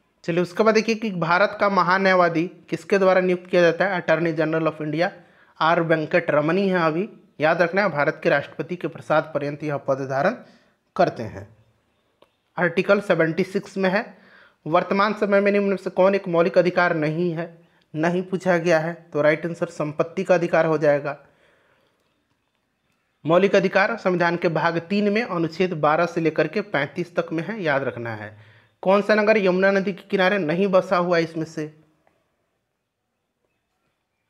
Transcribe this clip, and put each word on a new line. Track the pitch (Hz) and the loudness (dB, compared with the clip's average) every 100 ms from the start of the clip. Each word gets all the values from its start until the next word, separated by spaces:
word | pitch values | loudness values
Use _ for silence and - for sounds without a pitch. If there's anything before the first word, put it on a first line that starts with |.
| _ _ | _ _
चलिए, | - 170 | -4 -2
उसके | 175 - | -2 0
बाद | 220 | 2
देखिए | 214 220 | 2 0
कि | 220 226 | -4 -4
भारत | 180 165 175 208 - | -4 0 2 0 0
का | 202 | 0
महान्यायवादी | 190 170 190 190 185 170 160 165 - - | 2 2 2 4 4 2 0 -4 -8 -10
किसके | - - 196 | -10 -2 2
द्वारा | 185 185 | 4 4
नियुक्त | 180 180 - | 2 -2 0
किया | 180 | 2
जाता | 170 165 185 | 4 2 -2
है? | 180 170 | -2 0
Attorney | 160 170 160 | 0 0 0
General | 156 160 160 | 0 0 -2
of | 151 | -4
India | 151 151 185 - - _ _ - | -6 -2 -2 -4 -20 _ _ -2
R | 160 170 | 2 2
वेंकट | 165 165 151 180 170 | 2 0 2 -2 2
रमनी | 147 151 185 196 | 0 2 0 0
है | 185 | 2
अभी, | 165 156 214 - _ - | 0 0 -6 -10 _ -2
याद | 151 170 | 0 2
रखना | 175 185 | 0 0
है, | 208 | -2
भारत | 147 143 151 | 0 -2 0
के | 175 | 0
राष्ट्रपति | 147 - - 151 180 | 0 -2 -10 -10 -8
के | 160 | -8
प्रसाद | 143 - 156 156 | -8 -2 0 0
पर्यंत | - 147 147 | -6 -6 -8
यह | 151 139 | -6 -6
पद | - 135 135 | -4 -4 -2
धारण | 135 180 247 - _ _ _ _ - | -2 -2 -2 -14 _ _ _ _ -2
करते | 175 - | -2 -2
हैं। | 117 98 104 _ _ _ _ _ _ _ _ _ _ - | -12 -12 -18 _ _ _ _ _ _ _ _ _ _ -2
आर्टिकल | 175 170 185 202 | -2 0 2 2
सेवेंटी | 202 165 160 160 | 2 2 2 0
सिक्स | 180 202 - 190 | -2 -4 -8 -4
में | 185 | 0
है। | 196 247 - _ - _ _ 156 | -2 -4 -14 _ -20 _ _ 0
वर्तमान | 170 185 196 208 | 0 2 0 0
समय | 208 202 202 | 0 0 2
में | 202 | 2
निम्न | 202 196 | 2 0
में | 185 | -2
से | 185 | -4
कौन | 180 185 | 2 2
एक | 196 190 | 2 -2
मौलिक | 165 175 180 | 0 2 4
अधिकार | 180 190 175 170 | 2 2 0 0
नहीं | 151 156 180 | -2 -2 -4
है? | 160 170 - _ _ _ | -4 -10 -14 _ _ _
नहीं | 156 165 175 | -4 -2 -2
पूछा | 185 185 185 170 | -4 -4 0 0
गया | 170 160 | 2 0
है, | 165 170 - | 0 -8 -8
तो | 147 | 0
राइट | 151 156 170 | 2 2 -2
आंसर | 165 170 | -6 -8
संपत्ति | - 151 147 165 - | -6 -8 -4 -4 -4
का | 185 | 0
अधिकार | 180 175 170 160 | 2 2 2 2
हो | 156 | 2
जाएगा। | 156 143 143 143 _ _ _ _ _ _ _ _ _ _ _ _ _ _ _ _ _ _ _ _ 139 | 2 0 -2 -12 _ _ _ _ _ _ _ _ _ _ _ _ _ _ _ _ _ _ _ _ 2
मौलिक | 175 202 202 | 4 4 4
अधिकार | 185 196 208 226 | 2 2 0 0
संविधान | 185 180 170 170 | -2 0 0 0
के | 180 | -2
भाग | 156 165 170 | 0 -2 -2
तीन | 165 202 208 | -2 -2 0
में | 202 | -2
अनुच्छेद | 240 175 165 160 185 | -2 -4 -4 -2 -4
बारह | 160 151 156 170 | 0 0 2 0
से | 165 | 0
लेकर | 165 156 151 | -2 0 -2
के | - | -2
पैंतीस | - 143 139 - 170 - | -4 -4 -4 -6 -8 -6
तक | 170 | -6
में | 165 | -6
है, | 165 226 | -8 -6
याद | 160 139 | -2 -2
रखना | 127 117 117 | -2 -8 -10
है। | 107 107 107 - _ _ - | -10 -12 -18 -20 _ _ -8
कौन | 185 202 | 0 0
सा | 202 | 2
नगर | 214 208 220 | 2 4 4
यमुना | 185 180 196 | 4 2 2
नदी | 196 190 | 2 -2
के | 180 - | -6 -4
किनारे | 196 185 202 | 0 2 0
नहीं | 151 170 202 | -2 -2 2
बसा | 185 185 175 | 2 2 0
हुआ | 175 170 | 2 0
है | |
इसमें | 160 165 | 0 -6
से? | 160 - 151 - _ _ _ _ _ _ _ _ _ _ _ _ _ _ _ _ _ _ _ _ _ _ _ _ _ | -8 -8 -10 -12 _ _ _ _ _ _ _ _ _ _ _ _ _ _ _ _ _ _ _ _ _ _ _ _ _